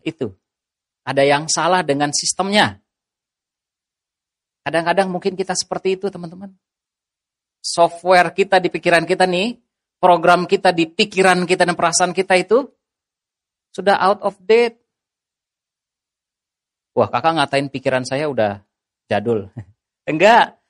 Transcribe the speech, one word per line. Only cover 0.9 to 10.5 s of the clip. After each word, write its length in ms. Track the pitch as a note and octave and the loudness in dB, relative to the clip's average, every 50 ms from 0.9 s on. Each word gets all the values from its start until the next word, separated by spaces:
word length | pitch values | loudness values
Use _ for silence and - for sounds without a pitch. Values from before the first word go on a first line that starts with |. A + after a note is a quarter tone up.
| _ _ _ | _ _ _
Ada 160 | B2 C3+ C3+ C3+ | -4 0 2 2
yang 240 | C#3 C#3+ D3 D#3 | 2 2 0 0
salah 400 | D#3 - E3+ D#3 E3 F#3 F3+ F3+ | -4 -4 -2 0 0 0 0 0
dengan 240 | D3+ C#3 C#3 D3 D3 | -2 -2 -2 -2 -2
sistemnya. 720 | D3 - - - - - F#3 G3 G3+ G#3+ F3+ A#2+ G2 - _ _ _ _ _ _ _ _ _ _ _ _ _ _ _ _ _ _ _ _ _ _ _ _ _ _ _ _ _ _ _ _ _ _ _ _ _ | -4 -4 -6 -6 -6 -4 -4 -2 2 2 2 2 -2 -8 _ _ _ _ _ _ _ _ _ _ _ _ _ _ _ _ _ _ _ _ _ _ _ _ _ _ _ _ _ _ _ _ _ _ _ _ _
Kadang-kadang 440 | C#3+ D3 E3 E3 E3+ E3+ F#3 G3 F#3+ | -4 -4 -2 -2 0 0 0 0 -2
mungkin 240 | F3+ F3+ - G3+ F#3 | -4 -4 -4 -6 -6
kita 200 | F3 F#3+ - F3+ | -4 -6 -6 -6
seperti 400 | - - - F#3 F3 - F#3+ F#3+ F#3 | -6 -6 -6 -10 -6 -4 -4 -4 -4
itu, 120 | F#3+ G3 | -4 -8
teman-teman. 400 | F#3+ F#3 F3 E3+ E3+ F3+ G3 G3 F#3+ _ _ _ _ _ _ _ _ _ _ _ _ _ _ _ _ _ _ _ _ _ - | -10 -10 -14 -16 -16 -18 -20 -20 -20 _ _ _ _ _ _ _ _ _ _ _ _ _ _ _ _ _ _ _ _ _ -12
Software 720 | - - - E3+ E3 E3+ - - F3 F#3 F3+ F3 E3 E3+ | -6 0 0 0 0 0 -4 0 2 4 4 4 2 0
kita 240 | - G3 G3 - F#3 | -2 0 2 2 0
di 80 | F3 | 0
pikiran 400 | E3+ - F3 - F3+ F3 E3 E3 | 0 -4 -2 0 2 2 2 2
kita 240 | D#3+ F#3 F3+ F#3 F#3 | 0 0 0 0 0
nih, 280 | F3 F3 G3 A#3+ A#3+ - _ _ _ _ _ _ _ _ - | 0 -2 -4 -4 -6 -10 _ _ _ _ _ _ _ _ 2
program 440 | F3+ F3+ E3+ E3 F3 F3+ E3+ F3 E3 | 4 4 4 4 4 4 4 4 0